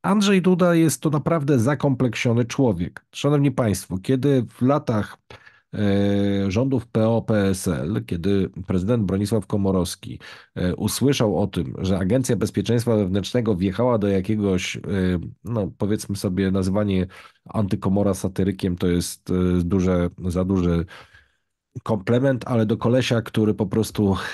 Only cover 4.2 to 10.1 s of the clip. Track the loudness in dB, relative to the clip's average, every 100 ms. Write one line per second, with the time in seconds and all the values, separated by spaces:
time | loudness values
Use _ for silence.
4.2 | 2 2 0 -2 0 2 0 -2 -2 -10
5.2 | -20 -20 -20 _ _ -2 0 2 2 2
6.2 | 0 0 0 0 0 -2 -2 0 2 2
7.2 | 0 2 2 0 -2 -2 -2 -4 -4 -4
8.2 | 0 0 0 -4 -4 -2 0 0 0 0
9.2 | 0 -2 -2 -2 0 0 -2 -6 -14